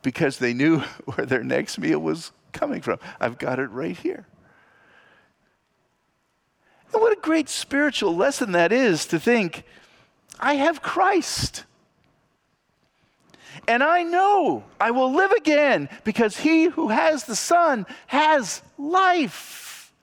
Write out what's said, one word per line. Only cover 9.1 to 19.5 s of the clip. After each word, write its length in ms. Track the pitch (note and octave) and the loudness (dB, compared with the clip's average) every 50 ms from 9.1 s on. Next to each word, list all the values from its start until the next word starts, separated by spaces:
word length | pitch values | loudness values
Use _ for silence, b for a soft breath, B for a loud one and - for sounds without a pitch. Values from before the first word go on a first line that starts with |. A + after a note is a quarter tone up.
| E3+ D#3+ | -4 0
think, 420 | - A#3 A#3+ A#3 G3+ E3 - - - b b b b b b b b b b b _ _ - - | 2 2 2 2 2 -2 -6 -12 -20 b b b b b b b b b b b _ _ -14 -4
"I 140 | - C4 D4 | -2 0 0
have 280 | C#4 C4+ E4 E4 C#4 | 2 2 0 0 -2
Christ. 800 | - - - E4+ F#4+ F#4+ G#4 F4 - - - - - - - - - _ _ _ _ _ _ _ _ _ _ _ _ _ _ _ _ _ _ _ _ _ _ _ _ _ _ _ _ _ _ _ _ B B B B B B D3+ B | -8 -6 -2 0 2 2 2 2 0 -2 -6 -6 -6 -6 -8 -12 -18 _ _ _ _ _ _ _ _ _ _ _ _ _ _ _ _ _ _ _ _ _ _ _ _ _ _ _ _ _ _ _ _ B B B B B B -8 B
And 160 | - A#3 A#3+ | -2 0 2
I 200 | C#4 D#4 E4+ F4+ | 2 2 2 2
know 600 | F4 E4+ E4+ F4+ F#4+ G4+ G#4 G4 D#4+ - - G#2+ G2+ - - _ | 0 0 0 2 4 4 4 4 2 0 -2 -4 -8 -16 -4 _
I 120 | G3+ A3+ | -2 0
will 200 | A#3+ C4 C4 C4 | 2 2 0 2
live 200 | C4 D#4+ G4 G4 | 2 2 2 2
again 580 | G#4 A4+ D4 D#4 D4+ D4 D4 C#4 A#3 E3 C#3+ C3+ B B B | 2 2 2 2 2 4 4 4 2 0 -2 -6 B B B
because 340 | A3 G#3 - A#3 G#3+ - - | -4 0 2 0 0 0 -2
he 280 | - D4+ D#4+ D#4+ D#4+ | 0 2 4 4 4
who 220 | F4 - D#4+ D#4+ A3 | 2 0 -2 -2 0
has 360 | A3 C#4+ E4 D#4+ D#4 C4 - | 0 2 2 2 0 0 -4
the 120 | - A3 | -6 -6
Son 500 | - - - E4+ F4 E4+ D#4+ C4+ A3 F3+ B B B B | -6 0 2 4 4 4 2 2 -2 -4 B B B B
has 560 | B - C#4 D4+ D#4 D#4 C#4+ A3 E3 - - _ _ _ - | B 0 2 4 4 4 2 0 -4 -10 -12 _ _ _ -10
life. 1120 | C#4+ D4+ F4+ F#4 F#4+ F#4 F4+ F4 C#4+ F#3 - - - - | -6 0 2 2 4 4 4 2 0 -2 -6 -12 -18 -18